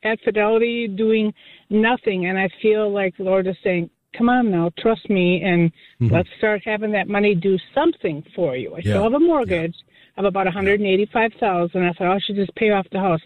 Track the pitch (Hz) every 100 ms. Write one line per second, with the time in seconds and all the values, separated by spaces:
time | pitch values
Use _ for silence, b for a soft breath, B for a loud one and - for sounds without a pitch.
0 | 214 220 240 208 208 226 233 233 226 190
1 | 220 220 214 B B B - 214 220 247
2 | 220 185 175 190 190 - 214 214 208 202
3 | 190 - 185 190 185 180 202 175 170 _
4 | _ - 233 247 233 175 170 - 226 226
5 | - 196 180 180 190 175 165 b b b
6 | 117 170 185 - 220 208 226 208 214 208
7 | 185 202 208 180 196 185 - 269 339 -
8 | 185 147 - - 160 127 107 127 175 196
9 | 220 285 339 302 214 175 165 - _ _
10 | _ - 196 190 185 190 196 208 202 185
11 | 208 226 226 - 214 180 175 185 175 165
12 | 180 196 - 202 190 - 220 202 185 190
13 | 190 160